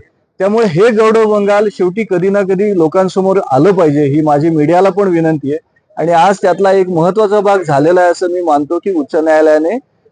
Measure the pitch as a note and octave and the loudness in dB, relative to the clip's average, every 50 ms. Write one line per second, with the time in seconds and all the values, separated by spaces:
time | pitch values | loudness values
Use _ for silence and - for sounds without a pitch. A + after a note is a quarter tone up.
0 | - _ _ _ _ _ _ _ F#3 G3+ G#3 A3+ A#3 G#3 D3+ D#3+ G#3 A#3+ A3+ G#3 | -16 _ _ _ _ _ _ _ -4 -2 0 0 -2 0 0 0 0 2 2 2
1 | A3 A3 A3 A3+ A3 G#3+ G#3+ G#3 G3+ G3 G3+ G#3 A3 G#3 - - F#3 F3+ F3+ G#3+ | 2 2 2 2 2 2 0 0 0 0 0 0 0 -2 -2 -2 -4 -4 -2 -4
2 | A3 - F#3+ F3 F3 G3 F#3+ G3+ G3+ F3+ G3 F3+ G#3 G#3+ G3+ F3+ D#3+ D#3 D3+ F#3+ | -6 -4 -4 -2 -2 0 0 -2 -2 -2 -2 -2 0 -2 0 0 0 0 0 0
3 | F#3+ F#3 - G3 F#3 F#3+ F#3+ G3 F3+ - C3 C3 D3 G3 G3 F3+ F3 D3+ C#3+ D3 | -2 0 -2 -2 -2 0 0 -2 -2 -2 0 2 2 2 2 2 2 2 2 0
4 | D3+ C#3 C3+ D#3 D#3+ D3+ D3 C#3+ D3 E3+ D#3+ D#3 D3 D3+ E3+ F3 F#3+ G3 F3+ G3 | 0 0 0 0 0 0 0 0 0 0 0 0 0 2 2 2 2 0 0 0
5 | G3+ F#3 F3 E3 E3 D#3+ D#3+ D3+ C#3 C3+ C#3+ D#3+ - _ _ _ _ _ _ - | -2 0 0 0 0 0 -2 -2 -4 -6 -6 -8 -10 _ _ _ _ _ _ -6
6 | D#3+ E3 E3+ E3 E3+ F#3+ G3+ G3 - F#3 F3 F3+ G3 G3 F#3+ G3 F#3 F3+ F#3 D#3+ | -4 0 2 2 2 2 0 0 0 -2 0 0 0 0 2 2 0 0 0 0
7 | D#3+ F3+ F3+ G#3+ G#3+ G3 G3+ G#3 G3 G3+ G3+ G3 F3 D3+ D3 C3+ C#3+ D#3+ F3 F3+ | 0 0 0 0 0 0 0 0 0 0 0 0 0 0 0 0 2 2 2 2
8 | F3+ F3 E3+ - F#3+ F3 F3 F3+ F3 E3 D3 C#3+ D3 C#3+ E3+ E3+ - G3+ G3 E3 | 2 2 0 0 -2 -4 -4 -4 -2 -2 -2 -2 -2 -2 -6 -6 -4 -4 -4 -4
9 | C#3 - - E3 D#3 D#3+ D#3 D#3 D#3 D#3 D3+ D#3 D#3 E3 G#3 C4+ - _ _ _ | -4 -2 -4 -2 0 2 2 2 4 2 2 2 0 -2 -4 -6 -8 _ _ _
10 | _ _ | _ _